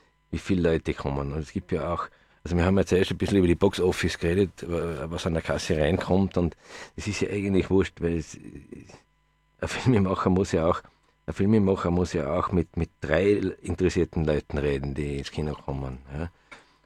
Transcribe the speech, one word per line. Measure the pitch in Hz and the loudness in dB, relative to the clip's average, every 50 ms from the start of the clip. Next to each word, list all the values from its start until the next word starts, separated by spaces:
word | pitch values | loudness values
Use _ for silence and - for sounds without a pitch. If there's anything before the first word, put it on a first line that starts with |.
| _ _ _ _ _ _ | _ _ _ _ _ _
wie | - 80 | -8 -8
viele | - - 98 90 82 85 82 | -2 0 0 2 4 2 2
Leute | 78 - 82 76 | 2 0 -4 -6
kommen. | - - 73 69 69 71 69 | -4 -4 -4 -4 -4 -4 -4
Und | 69 80 | -4 -6
es | 76 - - | -8 -6 -8
gibt | 101 - - | -8 -6 -4
ja | 90 80 71 85 87 | -6 -4 -4 -4 -4
auch, | - - - - _ _ _ _ _ _ | -6 -6 -10 -12 _ _ _ _ _ _
also | - 87 | -2 0
wir | 87 85 | 2 2
haben | 92 95 98 | 4 4 2
jetzt | 92 - | 2 2
erst | 92 90 95 - | 2 2 2 0
ein | 95 82 | -2 -4
bisschen | 98 90 101 101 | -2 2 4 4
über | 90 87 | 4 4
die | 85 | 4
Box | 85 101 98 - - | 4 2 2 2 2
Office | 87 92 87 - - 117 - - | 0 0 0 0 -2 -2 -2 -2
geredet, | - 85 87 95 101 87 - - - 87 | -2 0 2 2 0 0 -2 -10 -10 -6
wa-, | 85 85 76 85 82 71 69 80 | -4 -4 -4 -4 -6 -6 -8 -8
was | 82 85 - | -8 -6 -4
an | 92 82 | -2 -2
der | 80 | -2
Kasse | - - 73 76 - - 87 78 | -2 -2 -4 -4 -2 -2 0 2
reinkommt | 73 73 90 92 - - 90 95 98 90 - 92 | 2 2 2 0 0 2 2 2 2 2 0 0
und | 87 82 - - _ - - - - - - - | 0 0 -2 -6 _ -20 -18 -18 -18 -16 -16 -10
es | - 104 | -8 -6
ist | 98 - | -4 -2
ja | 98 - | -4 -2
eigentlich | - 104 98 101 98 92 82 - | -2 -4 -2 2 2 2 2 4
wurscht, | 92 98 90 - - - | 4 2 2 2 -2 -4
weil | 85 85 85 82 | -4 -2 -2 -2
es, | 78 - - - - 52 - 71 69 - - - - - - - _ _ _ _ _ _ _ _ _ _ _ _ | -4 -8 -12 -18 -18 -18 -18 -20 -18 -18 -20 -20 -18 -20 -20 -20 _ _ _ _ _ _ _ _ _ _ _ _
ein | - 90 | -6 -4
Filmemacher | - - - 127 127 104 98 92 95 - - 98 | -4 0 2 4 4 4 4 2 0 0 2 2
muss | 92 90 98 - | 4 4 2 2
ja | - 87 80 85 | 0 2 2 2
auch, | 90 - - - _ _ _ _ _ _ _ - | 0 0 -4 -12 _ _ _ _ _ _ _ -10
ein | - | -4
Filmemacher | - 98 101 113 110 98 95 95 92 - 87 | 0 2 4 4 4 4 4 2 2 2 0
muss | 87 87 90 85 - | 2 2 0 0 0
ja | 87 73 67 80 | -2 -2 -2 -2
auch | 90 87 - | -2 -2 0
mit, | - 90 80 - - | 0 0 0 0 -2
mit | 85 82 78 - _ | -4 -4 -4 -6 _
drei | - 71 76 82 95 101 104 101 98 92 - - | -2 0 2 4 4 4 2 2 2 -2 -4 -6
interessierten | - - 87 - 92 87 - 92 82 - - 90 78 | -6 -6 -2 0 2 2 2 2 0 0 0 -2 0
Leuten | 73 76 71 - - - 73 | 2 0 0 -2 -4 -4 -2
reden, | 69 73 71 67 67 71 67 | 0 0 0 0 -2 -4 -4
die | 67 73 71 71 69 | -4 -4 -4 -4 -6
ins | 69 - | -8 -8
Kino | - - 76 76 71 | -6 -4 -4 -4 -6
kommen, | - - - 69 67 67 65 65 65 65 67 69 73 | -6 -8 -8 -6 -6 -6 -8 -10 -12 -14 -12 -8 -8
ja. | 85 87 - _ _ _ - - - _ _ _ _ | -8 -8 -8 _ _ _ -20 -20 -20 _ _ _ _